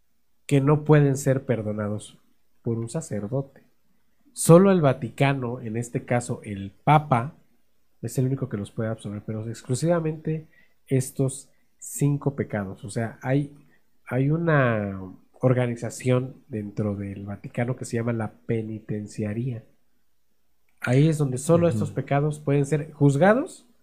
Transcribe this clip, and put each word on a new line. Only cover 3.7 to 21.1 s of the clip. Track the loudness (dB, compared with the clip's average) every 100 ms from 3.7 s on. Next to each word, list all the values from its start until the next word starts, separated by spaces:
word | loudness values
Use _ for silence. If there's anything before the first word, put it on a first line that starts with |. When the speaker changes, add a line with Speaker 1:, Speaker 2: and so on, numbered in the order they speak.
| _ _ _ _ _ _
Speaker 1:
Solo | 0 8 8 8
el | 6
Vaticano, | 2 0 -4 0 0 0 -4 -6
en | -6 -6
este | -6 -8
caso | -2 -2 -2 -8
el | -8 -10 -10 -4
Papa, | 4 4 4 0 -2 -10 _ _ _ _ _ _
es | -6 -2
el | -2
único | -2 -6
que | -8
los | -8
puede | -6 -6
absolver, | -6 -10 -10 -8
pero | -8 -8
exclusivamente | -10 -6 -2 0 0 -2 -6 -6 -6 -8 _ _ _ _
estos | -2 0 -2 -4 -4 -14 _ _ _
cinco | -16 -2 0 0 -2 -4
pecados. | -4 -6 -6 -10
O | -10
sea, | -6 -6 -6
hay, | -2 -2 -2 -10 -20 _ _ _ -6
hay | -2 0
una | 0 2 2 2 0 -4 -6 -12 -16 _ _
organización | 2 2 0 -4 -8 -4 0 0 0 -10 _
dentro | -10 -6 -4 -2
del | -2 -6 -10 -10
Vaticano | -12 -8 -4 -4 -4
que |
se | -6 -4
llama | -2
la | -2 -4 -8 -4
penitenciaría. | -4 -4 -10 -8 -8 -8 -6 -6 -4 -6 -8 -12 _ _ _ _ _ _ _ _ _ _ _
Ahí | 0 4
es | 4